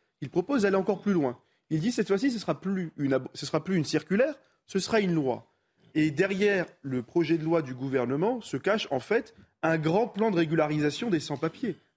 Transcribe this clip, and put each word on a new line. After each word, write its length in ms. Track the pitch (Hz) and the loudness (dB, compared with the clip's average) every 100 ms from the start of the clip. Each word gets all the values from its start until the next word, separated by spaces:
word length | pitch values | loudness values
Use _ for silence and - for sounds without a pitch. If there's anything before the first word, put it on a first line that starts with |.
| _ _ | _ _
Il 100 | 135 | -4
propose 320 | 175 185 277 | -4 0 2
d'aller 140 | 196 190 | 2 2
encore 240 | 190 196 | 0 -2
plus 120 | 202 | 0
loin. 260 | 180 131 123 _ _ _ | 2 0 -2 _ _ _
Il 100 | 156 | -2
dit : « 120 | 202 | 0
Cette 160 | 233 196 | -2 0
fois-ci, 220 | 196 269 | 2 2
ce 80 | 233 | -2
sera 200 | 180 147 | -4 -4
plus 320 | 190 196 165 - | -2 -4 -4 -4
une 160 | 139 | 0
ab-, 160 | 131 127 | 0 -2
ce 120 | - 147 | -10 -4
sera 160 | 156 | -2
plus 140 | 156 190 | 0 0
une 80 | |
circulaire, 500 | 143 151 - 196 285 285 _ _ _ | 0 -2 0 2 2 -2 _ _ _
ce 120 | 190 | -4
sera 220 | - 220 | 0 2
une 140 | 190 | 2
loi. » 380 | 165 131 113 - _ _ _ _ | 0 0 -4 -8 _ _ _ _
Et 160 | 156 156 | 0 0
derrière 560 | 139 190 190 208 190 165 - | 2 0 2 2 2 -2 -8
le 200 | 139 127 | -6 -4
projet 360 | 120 175 156 165 | -2 0 2 0
de 60 | |
loi 180 | 156 170 | 2 0
du 120 | 135 | 0
gouvernement 680 | 127 135 131 120 143 202 247 | -6 -2 0 0 0 0 -2
se 160 | - 135 | -4 -4
cache 320 | - 214 - | 0 0 0
en 100 | 135 | -4
fait 340 | - 226 - - - _ | 0 -2 -2 -14 -20 _
un 160 | 160 160 | 0 2
grand 280 | 156 185 233 | 2 2 0
plan 220 | 196 220 | 0 0
de 60 | 170 | 2
régularisation 720 | 160 160 151 151 147 147 240 | 2 2 2 0 0 -2 -2
des 120 | 165 | -2
sans-papiers. 560 | - 143 160 - 233 - _ | -2 -4 -6 -4 -8 -8 _